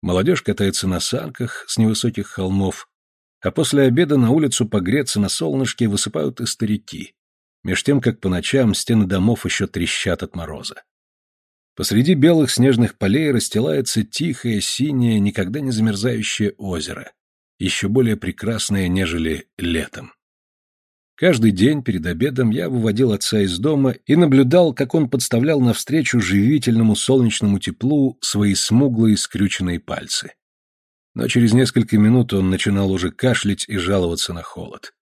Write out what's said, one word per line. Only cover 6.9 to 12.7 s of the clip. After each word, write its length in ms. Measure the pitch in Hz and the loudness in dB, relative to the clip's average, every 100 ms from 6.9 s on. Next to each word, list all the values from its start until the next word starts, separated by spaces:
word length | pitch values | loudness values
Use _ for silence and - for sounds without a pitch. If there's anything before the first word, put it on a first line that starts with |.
| 80 - _ _ _ _ _ | -14 -14 _ _ _ _ _
меж 180 | - 92 | -6 -4
тем, 160 | - 143 | 0 0
как 180 | 123 - | 0 -2
по 80 | 95 | -4
ночам 460 | 90 - 139 120 | -4 0 2 2
стены 320 | 95 - 113 95 | 0 0 2 2
домов 380 | 95 101 113 | 2 0 0
еще 220 | 92 - 98 | -4 -4 -4
трещат 560 | - 85 - - 85 | -4 -4 -4 -4 -4
от 120 | 92 | -6
мороза. 480 | 87 82 73 - - _ _ _ _ _ _ _ _ _ - | -10 -12 -12 -14 -16 _ _ _ _ _ _ _ _ _ -8
Посреди 380 | - 104 139 | 0 2 4
белых 360 | 170 147 165 139 | 4 4 4 2
снежных 460 | - 131 | 2 2